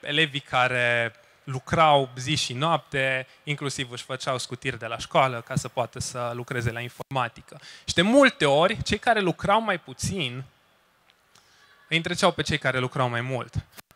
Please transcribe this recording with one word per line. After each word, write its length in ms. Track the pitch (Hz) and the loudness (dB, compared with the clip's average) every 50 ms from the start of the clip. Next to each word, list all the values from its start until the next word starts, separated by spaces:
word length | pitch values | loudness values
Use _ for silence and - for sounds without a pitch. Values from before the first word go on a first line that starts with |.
elevii 400 | - - 147 147 160 151 131 143 | -10 -4 0 0 0 0 -2 -8
care 720 | - - - 127 127 127 127 123 120 120 120 120 117 113 110 - _ _ _ _ _ | -10 -2 0 2 2 2 2 0 0 2 2 0 -2 -2 -6 -10 _ _ _ _ _
lucrau 640 | - 135 131 - - - 165 160 156 147 139 135 127 123 | -8 -8 -8 -6 -2 2 4 6 8 8 6 4 2 -4
zi 200 | 123 123 131 156 | -10 -4 -2 -2
și 160 | 139 - - 127 | -2 -2 -4 -4
noapte, 760 | 123 143 165 170 151 - _ - 139 135 135 131 131 127 - - _ _ | -2 0 0 0 0 -2 _ -4 -2 -2 0 -2 -2 -6 -8 -16 _ _
inclusiv 480 | - 147 143 151 139 - - 139 120 | -8 -8 -6 -6 -8 -6 -6 -8 -8
își 140 | 120 123 - | -8 -14 -12
făceau 340 | - 135 127 - - 135 123 | -10 -10 -8 -4 -4 -4 -4
scutiri 400 | - - 127 120 - 135 123 113 | -4 -8 -10 -8 -6 -8 -8 -6
de 80 | 120 | -8
la 120 | 113 117 117 | -10 -8 -10
școală 420 | - - - 170 139 131 127 117 | -10 -2 2 2 2 2 0 -4
ca 140 | 117 - 131 | -8 -6 -6
să 140 | - - 127 | -6 -6 -4
poată 300 | - - 120 110 - 127 | -4 -4 -4 -4 -4 -10
să 320 | 117 - - 127 123 120 120 | -10 -8 -6 -6 -6 -6 -6
lucreze 360 | 120 123 - 135 123 117 120 | -6 -8 -6 -6 -4 -2 -2
la 100 | 113 117 | -4 -4
informatică. 800 | 120 120 - - 123 - 139 135 123 117 - - - - - - - - - - - | -8 -10 -10 -12 -12 -6 -2 -2 -2 -2 -4 -12 -20 -20 -20 -20 -20 -20 -20 -20 -10
Și 100 | - - | -6 0
de 80 | - 170 | 2 2
multe 440 | 208 240 285 277 254 - - 156 | 6 8 8 8 6 6 4 2
ori, 360 | 143 139 147 165 196 220 127 139 | 4 6 6 4 4 2 0 -2
cei 160 | - - 214 | -4 -4 -2
care 220 | - 247 233 220 | 2 2 2 2
lucrau 400 | 202 175 160 - - 185 202 220 | 2 0 -2 -2 0 2 2 2
mai 180 | 226 214 190 170 | 2 0 -4 -4
puțin 640 | - - 127 - - - 185 196 156 123 120 127 135 - _ _ _ _ _ _ _ _ _ _ _ _ _ _ _ _ _ - _ _ _ _ _ _ _ _ _ _ | -4 -12 -12 -6 -6 -4 -4 -4 -4 -6 -6 -10 -12 -14 _ _ _ _ _ _ _ _ _ _ _ _ _ _ _ _ _ -20 _ _ _ _ _ _ _ _ _ _
îi 80 | 156 | -2
întreceau 360 | 165 165 175 175 - - 185 170 | 0 0 0 -2 2 2 2 2
pe 100 | - 151 | 2 -2
cei 160 | - 160 147 | -2 -2 -2
care 200 | - 135 127 131 | 0 -2 0 0
lucrau 300 | 123 127 - 139 127 123 | -2 -2 0 0 0 0
mai 120 | 120 117 | 0 -2
mult. 340 | 120 127 131 123 113 - - - - _ _ - - _ - | -4 -2 -4 -6 -6 -6 -8 -8 -8 _ _ -20 -20 _ -14